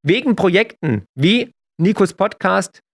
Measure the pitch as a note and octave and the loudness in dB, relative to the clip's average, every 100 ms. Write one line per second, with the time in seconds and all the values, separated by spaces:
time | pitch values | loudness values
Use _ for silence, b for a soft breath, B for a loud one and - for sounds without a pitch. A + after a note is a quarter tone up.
0 | C#3+ G#3+ C#4 G#3 F#3 F3+ A3 - D#3 G#2+ | -2 0 0 0 2 0 -2 -4 -4 -4
1 | - - D#3+ A#3+ B3+ _ _ - F3 G#3 | -6 -2 0 2 -2 _ _ -4 -2 0
2 | F#3+ - G3+ - F#3+ F#3+ F3+ - _ | -2 0 -4 -2 0 0 -2 -12 _